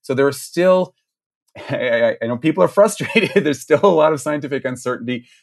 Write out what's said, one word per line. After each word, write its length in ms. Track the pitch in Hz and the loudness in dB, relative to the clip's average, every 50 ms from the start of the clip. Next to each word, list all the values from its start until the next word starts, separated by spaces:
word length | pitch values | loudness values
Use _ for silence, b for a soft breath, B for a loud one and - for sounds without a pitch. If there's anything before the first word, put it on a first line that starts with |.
So 120 | _ - 131 | _ -4 0
there 140 | 131 139 | 0 0
are 40 | 139 | 0
still, 640 | 135 - - - - 170 180 185 185 185 180 - _ _ _ _ _ _ _ _ | 0 -4 -12 -8 -4 0 2 4 4 2 0 -4 _ _ _ _ _ _ _ _
<laughs> 400 | _ _ _ _ _ - - - | _ _ _ _ _ -18 -10 -8
I, 320 | 139 110 120 123 117 113 | -6 -4 -2 -2 0 2
I, 160 | 117 113 - - | 2 0 0 -2
I 60 | 117 | -6
know 100 | 117 123 | -6 -6
people 260 | 120 - 156 156 190 180 | -2 -2 -2 2 2 0
are 40 | |
frustrated. 640 | 151 - 202 202 214 - - 156 - - 220 190 143 | 2 4 4 4 4 2 -4 -8 -2 0 0 0 2
<laughs> 120 | - 202 143 | 0 0 0
There's 180 | 151 139 - | 0 -2 -4
still 180 | - - 151 139 - | 0 0 2 4 4
a 40 | |
lot 260 | 196 175 156 151 156 156 | 4 4 4 4 2 2
of 80 | 135 | -2
scientific 420 | - 151 147 147 139 127 143 131 - | -4 -6 -6 -6 -6 -6 -6 -4 -4
uncertainty. 600 | 127 131 127 - 127 123 - 117 120 123 120 b b b b | -6 -8 -6 -6 -6 -6 -6 -6 -8 -8 -8 b b b b